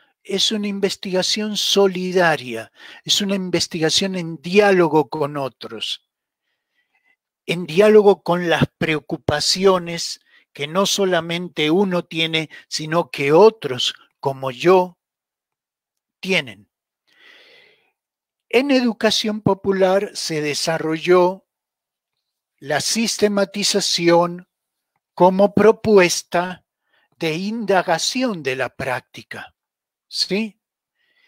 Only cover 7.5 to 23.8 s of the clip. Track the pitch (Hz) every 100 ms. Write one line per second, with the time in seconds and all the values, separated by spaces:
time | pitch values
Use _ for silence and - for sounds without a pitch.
7.5 | 165 170 156 214 214 208 190 - 175 175
8.5 | 151 135 _ 160 151 - 165 - 151 -
9.5 | 190 196 185 170 170 - - _ _ _
10.5 | - 143 170 196 - 196 175 165 170 180
11.5 | - 151 170 202 175 170 160 165 160 156
12.5 | - - - 156 160 170 - 139 160 220
13.5 | 220 135 127 - - _ _ 143 131 131
14.5 | 123 160 185 180 175 _ _ _ _ _
15.5 | _ _ _ _ _ _ _ 185 185 135
16.5 | 101 101 _ _ _ _ _ _ - _
17.5 | _ _ _ _ _ _ _ _ _ _
18.5 | 233 285 262 247 208 220 202 214 214 214
19.5 | 196 196 190 190 190 202 - - 156 151
20.5 | 139 - 160 156 160 156 180 180 190 _
21.5 | _ _ _ _ _ _ _ _ _ _
22.5 | _ 139 147 - 214 226 - 208 202 196
23.5 | 202 196 202